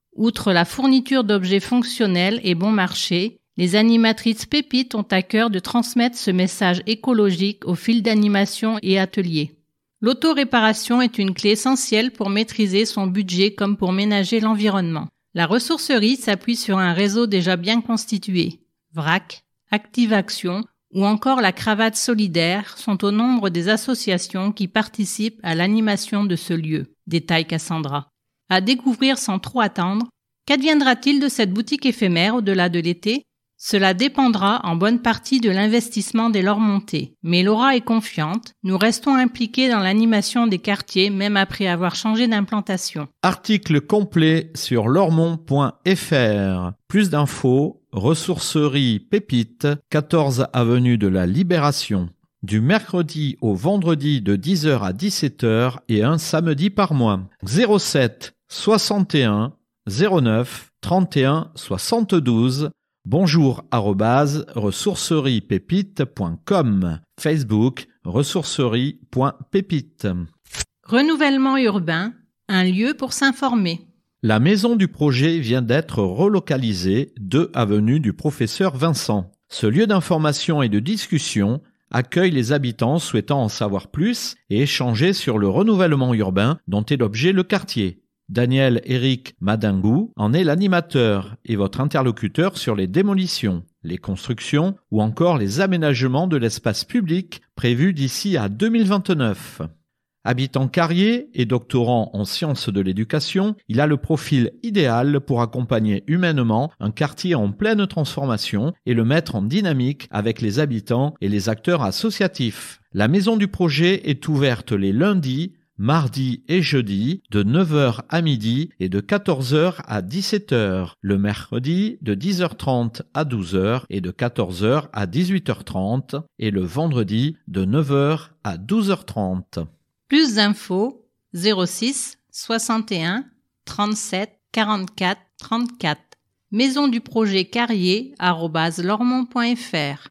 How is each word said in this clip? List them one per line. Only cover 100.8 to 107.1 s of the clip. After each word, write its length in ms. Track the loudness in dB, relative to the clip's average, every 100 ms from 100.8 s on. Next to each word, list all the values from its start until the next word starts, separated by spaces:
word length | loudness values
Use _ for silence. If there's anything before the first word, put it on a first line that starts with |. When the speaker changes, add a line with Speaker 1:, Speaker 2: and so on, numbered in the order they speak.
| 0 2 2 0 -4
Speaker 2:
et 120 | -4 0
doctorant 640 | -2 0 0 2 0 -2
en 100 | -6
sciences 460 | -6 -4 -4 -4 -4
de 100 | -2
l'éducation, 760 | -2 -2 -2 -4 -2 0 -2 -2 -4
il 140 | 0
a 60 | 2
le 100 | 0
profil 560 | 0 -4 0 0 0 -2
idéal 560 | -4 0 2 2 2 0
pour 220 | 0 0
accompagner 640 | -2 -2 -2 0 0 0 0
humainement 640 | 0 2 2 2 0 -2 -4
un 120 | -6
quartier 440 | -2 -4